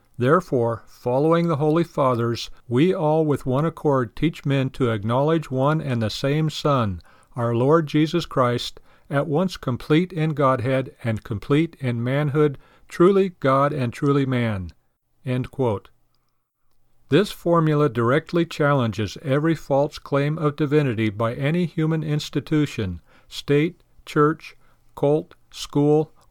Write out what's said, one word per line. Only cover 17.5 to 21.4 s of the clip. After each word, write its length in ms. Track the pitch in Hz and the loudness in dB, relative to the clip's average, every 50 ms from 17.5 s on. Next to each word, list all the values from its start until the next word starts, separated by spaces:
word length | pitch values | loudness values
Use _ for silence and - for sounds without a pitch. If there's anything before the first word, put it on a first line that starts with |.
| 170 170 160 156 151 147 147 147 | 2 4 4 4 2 2 2 2
directly 560 | 113 120 117 117 131 160 160 - - 175 170 | 0 0 0 2 2 0 0 -2 -2 -2 -2
challenges 720 | 160 - - 151 143 143 139 123 113 104 - 110 95 - - | -2 -2 0 0 2 2 2 0 0 -2 -2 -4 -6 -6 -8
every 320 | - 139 131 147 147 165 165 | -4 -2 0 0 2 0 0
false 440 | 151 - - 139 135 143 156 - - | -2 -2 -2 0 0 0 0 -4 -8
claim 380 | - - - 139 139 147 156 160 | -8 -2 0 0 0 0 -2 -2
of 180 | 151 147 143 | -2 -2 -2
divinity 540 | - 156 139 143 156 147 131 117 104 113 107 | 0 -2 0 2 2 2 2 0 0 0 -2
by 260 | 101 107 117 113 120 | -2 -2 -4 -4 -2
any 300 | 139 | -2